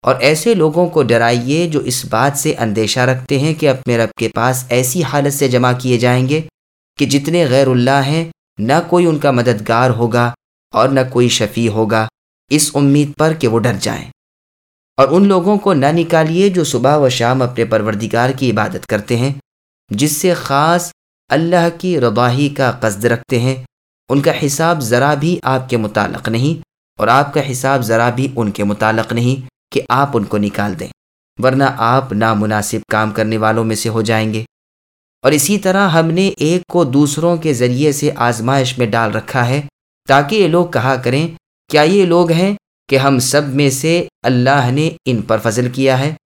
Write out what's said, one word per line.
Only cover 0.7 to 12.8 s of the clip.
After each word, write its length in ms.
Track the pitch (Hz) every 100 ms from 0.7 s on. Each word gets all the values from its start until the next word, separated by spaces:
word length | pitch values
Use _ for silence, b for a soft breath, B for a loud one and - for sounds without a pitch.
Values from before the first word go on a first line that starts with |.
| 160 180
کو 160 | 165
ڈرائیے 640 | 131 117 117 123 120 151 170
جو 100 | 147
اس 260 | - 123 -
بات 320 | 113 135 143
سے 180 | 156 -
اندیشہ 440 | 113 104 110 127
رکھتے 400 | 127 127 127 143
ہیں 140 | 147
کہ 160 | 156 151
اپنے 280 | 127 - 117
رب 120 | 113 -
کے 100 | 113
پاس 360 | - 120 127 127
ایسی 340 | 151 - 185
حالت 300 | 151 147 143
سے 140 | 143 139
جمع 240 | 120 123 123
کیے 180 | 127 120
جائیں 320 | 123 123 131
گے 120 | 151 160 _ _ _ _ -
کہ 80 | 139
جتنے 400 | 139 143 170 147
غیر 220 | 131 135
اللہ 360 | 123 123 139 135
ہیں 260 | 160 165 - _ -
نہ 140 | 107 151 165
کوئی 180 | 180 175
ان 140 | 151
کا 120 | 143
مددگار 580 | 123 120 107 104 117 127
ہوگا 420 | 110 117 120 120 120 _ _ _
اور 180 | - 127
نہ 100 | 135 127
کوئی 200 | 127 123
شفیع 400 | - 107 - 117
ہوگا، 380 | 107 110 113 110 _ _ _ _
اس 220 | 147 151
امید 380 | 151